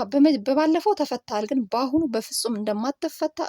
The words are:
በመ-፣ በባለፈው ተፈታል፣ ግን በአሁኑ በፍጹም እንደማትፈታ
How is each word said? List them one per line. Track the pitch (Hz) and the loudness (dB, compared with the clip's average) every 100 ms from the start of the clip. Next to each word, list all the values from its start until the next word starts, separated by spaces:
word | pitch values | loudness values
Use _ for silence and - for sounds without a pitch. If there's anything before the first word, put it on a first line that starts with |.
| 208 | 0
በመ-፣ | 277 302 254 | 4 6 4
በባለፈው | 208 269 320 330 427 403 | 0 2 2 2 2 0
ተፈታል፣ | 285 247 - 214 214 | -2 -6 -6 -4 -2
ግን | 269 208 | -2 -2
በአሁኑ | 233 262 302 311 | -2 0 0 0
በፍጹም | 226 - - 226 214 | -2 -4 -6 -4 -4
እንደማትፈታ | 214 208 247 - 320 - 311 - | -4 -2 -4 -4 -8 -4 -6 -6